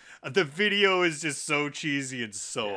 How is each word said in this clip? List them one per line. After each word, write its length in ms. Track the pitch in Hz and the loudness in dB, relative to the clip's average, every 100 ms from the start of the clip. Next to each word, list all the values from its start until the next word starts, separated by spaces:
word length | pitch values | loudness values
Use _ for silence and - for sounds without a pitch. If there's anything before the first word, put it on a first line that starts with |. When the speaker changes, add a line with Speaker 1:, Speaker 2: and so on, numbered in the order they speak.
| - - | -20 -14
Speaker 1:
The 200 | 147 160 | -2 0
video 580 | 151 156 208 202 196 185 | 0 2 2 4 4 6
is 180 | 175 143 | 2 0
just 220 | 160 135 - | -4 -4 -2
so 220 | 147 147 | 0 0
cheesy 560 | - 160 139 131 127 | -4 -4 -2 -4 -6
and 100 | 113 | -8
so 340 | 101 - 127 | -8 -8 -4
Speaker 2:
Yeah. 80 | 107 | -4